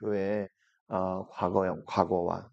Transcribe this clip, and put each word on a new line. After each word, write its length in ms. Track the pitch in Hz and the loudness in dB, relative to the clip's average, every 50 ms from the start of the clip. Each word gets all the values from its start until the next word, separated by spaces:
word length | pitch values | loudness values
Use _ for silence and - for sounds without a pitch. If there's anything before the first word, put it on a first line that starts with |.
교회의, 480 | 110 107 104 98 95 98 104 104 98 - - _ _ _ _ _ _ _ | -4 -2 0 0 0 0 0 -2 -2 -4 -10 _ _ _ _ _ _ _
어, 380 | 110 92 92 92 92 95 - - | -2 0 0 0 -2 -4 -6 -10
과거, 540 | - - 95 90 92 98 95 92 85 - - | -4 -2 -2 2 2 2 2 2 0 -4 -8
과거와 640 | - - - 90 85 92 87 87 85 87 90 - - | -2 2 2 2 4 2 0 0 0 -2 -4 -6 -12